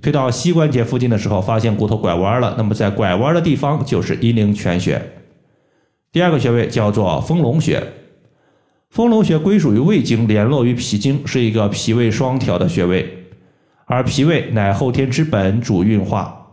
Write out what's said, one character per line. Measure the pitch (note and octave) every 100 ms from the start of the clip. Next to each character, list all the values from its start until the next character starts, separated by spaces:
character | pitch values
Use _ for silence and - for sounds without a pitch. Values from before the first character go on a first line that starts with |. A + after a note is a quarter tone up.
推 | C#3+
到 | D3 C3
膝 | A#2+ E3+
关 | E3 D3+
节 | B2
附 | A2+ B2+
近 | B2
的 | A2
时 | G2
候， | G#2
发 | G2 A2+
现 | A2 G2+
骨 | G#2
头 | A2
拐 | G2+
弯 | E2+ F#2+ A#2+
了， | A#2 -
那 |
么 | G#2+
在 | A2 G#2
拐 | G2+ G#2 F2+
弯 | B2+
的 | E3+
地 | E3
方 | C#3+ C#3 D#3
就 | D3 G2
是 | - -
阴 | A#2
陵 | A2+ G#2
泉 | G2+ G2+ F2
穴。 | F#2+ B1+ - - - _ _ _ _ _ _ _ _
第 | E3
二 | F3
个 | D#3
穴 | A#2+
位 | A#2 G#2+
叫 | - G#2
做 | G#2 G2 D2
丰 | - E3+
隆 | C3 D3+
穴。 | - C#2 - - - _ _ _ _ _ _ _ _
丰 | - A#3
隆 | A3
穴 | G3 D#3
归 | D#3+ G#3
属 | D#3
于 | G#2
胃 | D3 G#3
经， | A#2 A#2 A2+
联 | G#2+
络 | G#2+ D3
于 | A#2+
脾 | A#2+ - G#2
经， | A2+ C#3 -
是 | C3+
一 | A#2
个 | A2 G#2
脾 | G2+ -
胃 | A2+ A#2
双 | G#2 C3 C3
调 | - F2+
的 | F#2
穴 | -
位。 | F2+ F2+ - - - - _ _ _ _ _
而 | B2+
脾 | A#2+ C#3
胃 | C#3+ D#3 -
乃 | A2+ G2
后 | G2 C3+
天 | B2+ C3+
之 | B2+
本， | D#3 A#2 F#2+ G#2
主 | A#2 G2
运 | G2 G#2+
化。 | F#2 G#2+ F2 - -